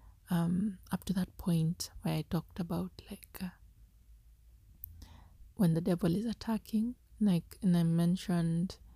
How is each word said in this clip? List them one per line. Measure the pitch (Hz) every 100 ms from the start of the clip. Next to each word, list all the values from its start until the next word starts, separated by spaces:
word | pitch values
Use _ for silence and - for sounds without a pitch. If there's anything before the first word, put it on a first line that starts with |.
| - - -
um, | 175 170 180 208 185 -
up | 180 -
to |
that | 185 180 -
point | - 165 160 180 - -
where | 170 156
I |
talked | - 160 - -
about, | 170 170 185 - -
like, | 196 - -
uh, | 180 - - - - - - - - - - - - - - - - - - - - -
when | 170
the | 160
devil | 180 175 170 180
is | 233
attacking, | - - 220 - 214 233 - _ -
like, | 208 170 - -
and | 185 175
I |
mentioned, | 165 165 170 185 - 175 165 165 185 - -